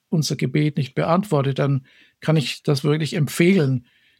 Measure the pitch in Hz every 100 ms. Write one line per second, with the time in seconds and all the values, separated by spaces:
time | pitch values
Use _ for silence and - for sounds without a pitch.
0 | _ 170 139 131 147 151 151 151 131 -
1 | 156 175 202 147 135 135 143 135 - _
2 | _ _ - 160 - - - 143 151 151
3 | 151 - 131 - 175 196 139 127 - _
4 | _